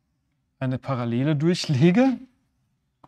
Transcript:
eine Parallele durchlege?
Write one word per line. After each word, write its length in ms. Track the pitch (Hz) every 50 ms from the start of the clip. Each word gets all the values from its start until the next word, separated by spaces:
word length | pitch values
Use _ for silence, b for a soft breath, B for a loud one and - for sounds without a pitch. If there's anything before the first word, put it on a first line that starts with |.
| _ _ _ _ _ _ _ _ _ _ _ -
eine 200 | 131 127 131 127
Parallele 560 | - - 139 123 120 120 117 120 131 151 160
durchlege? 840 | 143 147 170 180 175 - - 156 123 147 175 180 226 254 269 247 - - - _ _ _ _ _ _ _ _ _ _ _ _ _ _ _